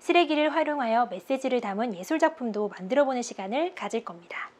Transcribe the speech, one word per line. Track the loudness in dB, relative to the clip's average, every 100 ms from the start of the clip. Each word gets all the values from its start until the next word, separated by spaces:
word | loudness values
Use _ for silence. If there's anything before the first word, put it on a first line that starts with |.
쓰레기를 | 2 4 4 4 2
활용하여 | 2 0 0 2 2 2
메시지를 | -2 -4 -2 0 0
담은 | 0 -2 -2
예술작품도 | -4 -2 2 2 2 -4 -2 -4
만들어보는 | -4 0 2 2 0
시간을 | -4 -8 -4 -2 -2
가질 | -4 -6 -6
겁니다. | -6 -12 -12 -12 -12